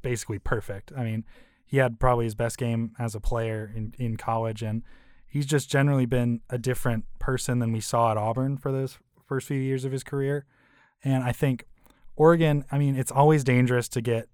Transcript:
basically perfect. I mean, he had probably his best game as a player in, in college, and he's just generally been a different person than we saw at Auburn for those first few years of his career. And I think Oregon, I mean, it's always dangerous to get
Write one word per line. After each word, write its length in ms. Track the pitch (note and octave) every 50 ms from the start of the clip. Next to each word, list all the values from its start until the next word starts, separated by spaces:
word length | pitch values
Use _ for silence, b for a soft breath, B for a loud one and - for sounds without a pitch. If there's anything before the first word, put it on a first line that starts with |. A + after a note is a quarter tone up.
basically 360 | - C3+ B2 A2 - - G#2+
perfect. 540 | G2 _ - C3+ A2 - - G2+ F#2+ - - -
I 60 | C3+ A#2+
mean, 200 | A2+ A2 A#2 A2+ b b b b b b b b
he 120 | _ -
had 220 | C3+ C3 B2 A2+ A2
probably 260 | - B2+ B2 A#2+ A#2
his 100 | A2+ G#2+
best 220 | G#2+ A#2 A#2 -
game 340 | - B2+ A#2 A#2 A2+ A2+ A2 - -
as 160 | A#2+ A2+ G#2
a 60 | G#2+
player 500 | - - B2 A#2 A2+ A2+ A2 A2 A2 G#2 G#2+
in, 220 | A2 G#2+ G#2+ -
in 200 | - B2+ A2+ A2
college, 440 | G#2 - - A2+ A2+ A2+ A2+ A2 G#2+
and 220 | A#2 A2 G#2+ A2+ b b b b b b b b b
he's 200 | b - C#3+ D3
just 260 | C#3 D3+ C#3+ - -
generally 340 | - C#3 C#3 C#3+ C#3+ C3+ B2+
been 360 | A#2 C3 B2 A#2+ A#2+ A#2+ A2+ - -
a 80 | B2+
different 480 | B2 A2+ C3 B2+ - - B2+ A#2 A2 - - - -
person 400 | - - C3 B2 - - B2 B2
than 120 | A#2+ A2+
we 80 | A2+ A2
saw 320 | G#2+ - - A#2 A#2 A2+
at 60 | A2
Auburn 400 | G#2+ G#2+ A2+ A2+ B2+ C3 C3+ C#3+
for 140 | C3+ - C#3+
those 260 | C3+ C3+ C3+ B2+ - - _ _ _ _ _
first 220 | _ C#3+ C3 -
few 120 | - C#3+ C3+
years 260 | C3 C3 C3+ C3 B2+
of 60 | C3+
his 120 | C3 C3 -
career. 420 | - - C#3 C3+ C#3 C#3+ D3 C#3 b b b b b b b b b b b -
And 200 | C#3 C3+ C3 B2+
I 80 | B2
think 340 | A#2 - - C#3 C3 A#2 - - - b b b b b b b b
Oregon, 500 | - D3+ D#3+ E3+ E3 E3 D3+ D3 C#3+ C#3 -
I 60 | -
mean, 180 | C#3 D3 C#3 C3+
it's 160 | C3 B2+ -
always 320 | - C3+ C#3+ D3+ D#3 D3+ C3
dangerous 440 | C3 B2+ B2 B2 B2 B2+ B2 A#2 -
to 120 | - C3
get 260 | A#2 A#2+ A#2 A2+ A2 _